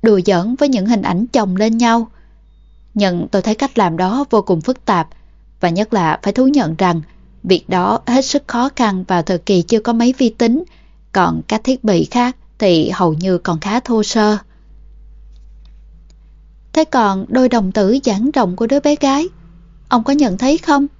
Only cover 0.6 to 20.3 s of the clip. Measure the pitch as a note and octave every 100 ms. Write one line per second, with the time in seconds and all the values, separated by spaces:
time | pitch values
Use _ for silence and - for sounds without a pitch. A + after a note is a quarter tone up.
0.6 | D4 B3 F#3+ A#3+ - F3+ A#3 B3 G3+ F#3
1.6 | A3 A3+ A#3 A#3 A3+ - - - _ _
2.6 | - - - - G3 F3 E3+ G3+ F#3+ G#3+
3.6 | C#4 B3 F#3+ E3 F#3 A#3+ C#4+ F#3 - F3
4.6 | D#3 C4 - F#3 E3 - - - - -
5.6 | F3+ E3+ G#3+ G#3+ E3 D3+ - G3 C4 D4
6.6 | G3 E3 F#3 E3+ D#3 - - - - F3+
7.6 | - F#3 F#3 A3 - B3 C4+ C#4+ - A#3+
8.6 | C4 - A#3 F#3+ F#3 F3+ D#3+ F3+ - F#3+
9.6 | E3+ A3+ G#3+ A#3 A#3 B3+ B3 A3 A#3 B3+
10.6 | F4+ - - - - G3+ F3 D#3+ - A3
11.6 | A#3 C4 G#3+ F3+ D#3+ A#3+ B3 B3+ - -
12.6 | G3+ E3+ D#3 F#3 F3+ D#3 F#3 F3+ - D#3+
13.6 | G3+ A3 - A3+ G#3 A3+ G#3 G#3 - -
14.6 | - - - - - - - - - -
15.6 | - - - - - - - - - -
16.6 | - - D#4 C4+ G#3+ F#3+ - B3+ B3+ A#3+
17.6 | F#3+ G3+ G3 B3+ C4 G3+ B3 D#4 G3+ F#3
18.6 | A3+ C#4 D4 D4 C4+ C#4 F4 - - -
19.6 | - - - B3 A3+ C#4+ C4+